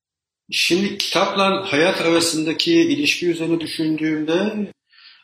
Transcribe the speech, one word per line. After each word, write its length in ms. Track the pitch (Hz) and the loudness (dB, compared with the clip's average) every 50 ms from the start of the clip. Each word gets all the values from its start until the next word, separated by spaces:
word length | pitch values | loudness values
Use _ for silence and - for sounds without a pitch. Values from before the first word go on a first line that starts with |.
| _ _ _ _ _ _ _ _ _ - | _ _ _ _ _ _ _ _ _ -6
Şimdi 480 | - - - - 165 185 202 202 - - | -4 -2 0 2 2 2 2 0 -2 -4
kitapla 720 | - - - 165 196 196 - 196 196 196 185 151 127 - | -4 -2 0 0 0 0 0 0 0 0 0 -2 -2 -2
hayat 280 | 139 143 160 190 185 - | 0 2 2 2 2 0
arasındaki 720 | 160 165 170 165 165 165 151 156 156 160 151 151 - 170 | 0 2 2 2 2 0 0 -2 -2 -2 -2 -2 0 4
ilişki 580 | 165 165 160 139 143 139 147 143 - - 175 175 | 4 4 4 4 2 0 0 0 0 0 -2 -2
üzerine 300 | 165 160 165 165 165 160 | -2 -2 -2 -2 -2 -2
düşündüğümde, 1080 | 156 151 - - 160 156 156 151 156 160 156 156 151 156 165 180 202 214 214 214 208 - - _ _ _ _ - - - - _ | -2 -4 -4 -4 -2 -2 0 0 0 -2 -2 -2 -2 0 0 0 0 -2 -2 -4 -6 -8 -10 _ _ _ _ -20 -20 -20 -20 _